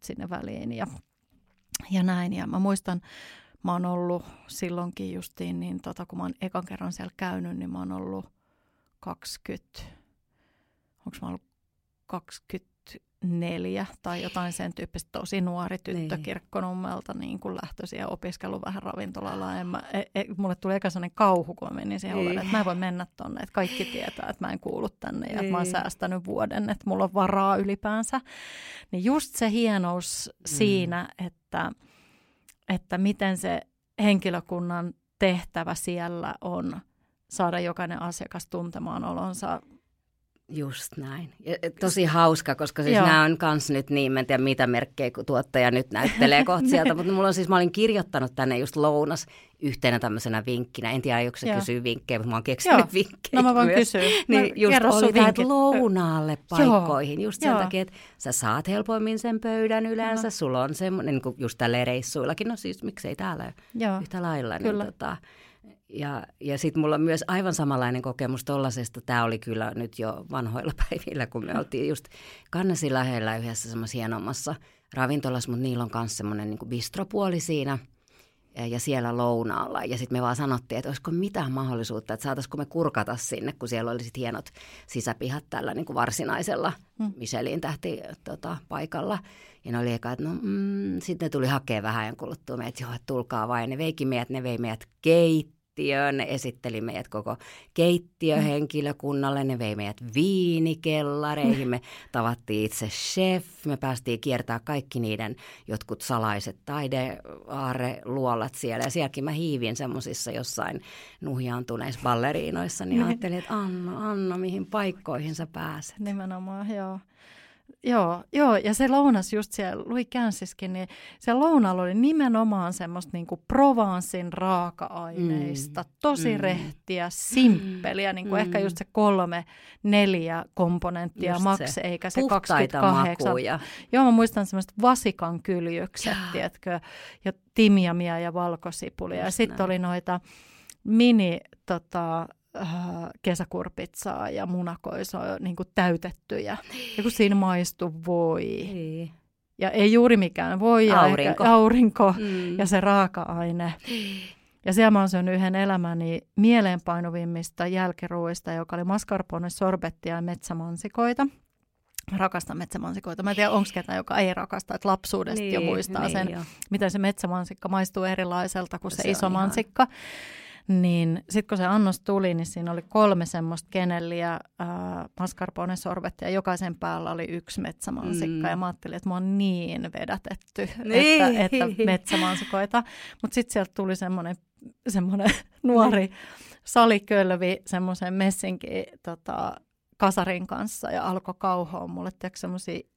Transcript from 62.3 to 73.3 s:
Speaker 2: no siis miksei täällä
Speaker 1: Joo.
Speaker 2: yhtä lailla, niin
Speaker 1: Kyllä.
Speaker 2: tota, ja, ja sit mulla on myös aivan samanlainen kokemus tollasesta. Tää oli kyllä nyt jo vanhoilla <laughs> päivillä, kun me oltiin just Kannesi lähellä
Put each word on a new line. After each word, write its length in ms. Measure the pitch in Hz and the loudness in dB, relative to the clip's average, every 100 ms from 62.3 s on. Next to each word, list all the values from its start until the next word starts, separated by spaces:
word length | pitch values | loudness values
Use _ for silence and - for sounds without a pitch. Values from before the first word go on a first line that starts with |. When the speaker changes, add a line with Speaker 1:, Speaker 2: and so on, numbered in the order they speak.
| 165 220 | -2 -4
Speaker 2:
no 80 | 226 | -6
siis 280 | 180 - | -8 -8
miksei 320 | 208 190 - - | -10 -10 -10 -6
täällä 380 | 190 160 - - _ 233 | -6 -6 -8 -14 _ -4
Speaker 1:
Joo. 240 | 220 190 | -2 -2
Speaker 2:
yhtä 200 | 170 185 | -4 -6
lailla, 360 | 175 151 120 85 | -4 -2 -4 -2
niin 60 | - | -2
Speaker 1:
Kyllä. 160 | 208 208 | -2 -4
Speaker 2:
tota, 320 | - - - - - - _ 208 - _ | -8 -8 -10 -14 -20 -20 _ -20 -20 _
ja, 300 | 107 143 139 - - | -8 -6 -8 -10 -12
ja 160 | 143 139 | -6 -2
sit 180 | 160 156 | 0 2
mulla 200 | 151 151 | 2 2
on 60 | |
myös 220 | 160 160 160 | 2 0 0
aivan 260 | 185 190 | -2 0
samanlainen 480 | 165 143 131 123 127 | 0 0 2 0 -2
kokemus 420 | 127 123 123 131 | -4 -4 -4 -4
tollasesta. 580 | - 143 135 117 117 - - | -4 -2 -2 -2 -8 -10 -4
Tää 180 | 120 | 0
oli 160 | 117 110 | 0 0
kyllä 320 | 117 110 110 110 | -4 -4 -4 -6
nyt 240 | 117 - | -8 -6
jo 260 | 110 - - | -6 -6 -8
vanhoilla 400 | 135 117 117 160 - | -6 -4 -4 -4 -2
<laughs> 40 | - | -2
päivillä, 380 | - - - 117 | -2 -6 -6 -6
kun 180 | 120 110 | -6 -6
me 140 | - | -6
oltiin 280 | - 127 143 | -4 -4 -2
just 160 | 151 - - - - _ | -4 -8 -20 -20 -20 _
Kannesi 420 | 170 190 165 151 | -2 0 0 0
lähellä 440 | 131 127 120 110 | 0 0 -2 -2